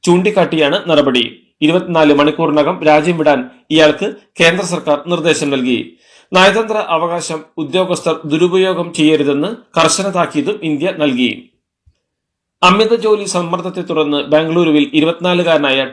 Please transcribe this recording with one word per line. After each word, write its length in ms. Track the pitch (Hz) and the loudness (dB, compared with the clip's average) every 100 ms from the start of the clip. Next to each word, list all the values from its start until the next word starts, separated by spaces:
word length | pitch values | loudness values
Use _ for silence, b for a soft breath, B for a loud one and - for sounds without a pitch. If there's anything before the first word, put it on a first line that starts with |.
ചൂണ്ടിക്കാട്ടിയാണ് 880 | - 175 196 202 160 160 143 190 170 | 0 2 2 0 0 0 0 0 0
നടപടി. 520 | 151 135 127 113 - _ _ | 2 2 0 -2 -8 _ _
ഇരുപത്തിനാല് 520 | 151 175 180 165 151 | 0 0 0 2 4
മണിക്കൂറിനകം 720 | 143 147 151 160 151 139 131 | 4 2 0 0 0 0 0
രാജ്യം 340 | 151 151 160 165 | 2 2 2 0
വിടാൻ 320 | 151 135 127 B - | 2 0 -2 B -2
ഇയാൾക്ക് 420 | 156 151 147 202 - b - | 2 4 2 -6 -8 b 0
കേന്ദ്ര 260 | 165 180 180 | 0 0 -4
സർക്കാർ 360 | 170 156 143 170 | -4 -2 -2 -2
നിർദ്ദേശം 420 | 170 165 156 143 | -2 0 0 -2
നൽകി. 480 | 135 127 123 - b b b b | -2 -2 -4 -6 b b b b
നയതന്ത്ര 440 | 180 196 202 220 214 - | 2 4 2 -2 -4 -2
അവകാശം 520 | 165 170 170 160 160 - - | -2 -2 -4 -6 -10 -10 -10
ഉദ്യോഗസ്ഥർ 600 | 147 185 180 165 170 156 151 | -4 -2 0 -2 -4 -4 -4
ദുരുപയോഗം 680 | 156 175 185 190 170 175 | 0 2 2 0 -2 -6
ചെയ്യരുതെന്ന് 540 | - 156 156 143 143 175 233 _ - | 0 2 2 0 -2 -4 -8 _ 0
കർശന 300 | 165 175 196 | 0 0 -2
താക്കീതും 500 | 180 165 147 143 208 | -2 -2 -2 -4 -4
ഇന്ത്യ 300 | 165 147 175 156 | -4 -4 -4 -2
നൽകി. 520 | 147 123 120 104 - _ _ _ _ _ _ _ _ _ _ _ | -2 0 -2 -4 -14 _ _ _ _ _ _ _ _ _ _ _
അമിത 320 | 180 196 220 226 | 2 2 2 0
ജോലി 280 | 214 208 | 2 0
സമ്മർദ്ദത്തെ 580 | 196 180 170 175 180 185 | 0 -4 -4 -6 -6 -8
തുടർന്ന് 420 | 175 156 147 143 | -4 -2 -2 -2
ബാംഗ്ലൂരുവിൽ 680 | 143 151 160 170 170 151 143 | 0 0 2 0 2 2 2
ഇരുപത്തിനാലുകാരനായ 960 | 160 160 170 180 175 165 156 143 135 131 | 0 0 0 -2 0 2 2 2 0 -2